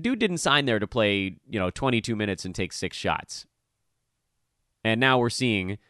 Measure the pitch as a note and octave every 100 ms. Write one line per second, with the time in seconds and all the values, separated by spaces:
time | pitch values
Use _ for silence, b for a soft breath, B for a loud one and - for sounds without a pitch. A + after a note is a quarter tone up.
0 | A3+ B3 A3 F3 D#3+ C#3+ C3+ G#2+ G2+ B2+
1 | G#2 G2+ F#2+ - - A2 F#2 - C3+ A#2
2 | G#2+ G#2+ G#2 F#2+ F#2 F2 F2 - F#2 -
3 | F#2+ D#2 D2+ - - _ _ _ _ _
4 | _ _ _ _ _ _ _ _ A2 A2+
5 | C3 B2+ A#2+ - B2+ G#2 F#2 G#2 _